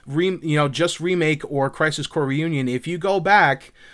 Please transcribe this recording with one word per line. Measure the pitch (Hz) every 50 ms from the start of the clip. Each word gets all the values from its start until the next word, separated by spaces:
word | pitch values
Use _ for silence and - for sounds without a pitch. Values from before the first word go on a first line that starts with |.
| -
re-, | 135 139 156 180 190 185 170
you | - 165 151 147
know, | 147 143
just | 127 120 165 175 - -
Remake | 156 180 185 175 160 156 156 147 - -
or | 147 139 135 135
Crisis | - - 160 156 151 - 139 -
Core | - 160 147
Reunion. | 135 135 147 160 165 160 139 131 127
If | 123 127 - 156
you | 175 175
go | 156 196 196 196
back | 160 190 202 208 185 143 135 127 - - - - - -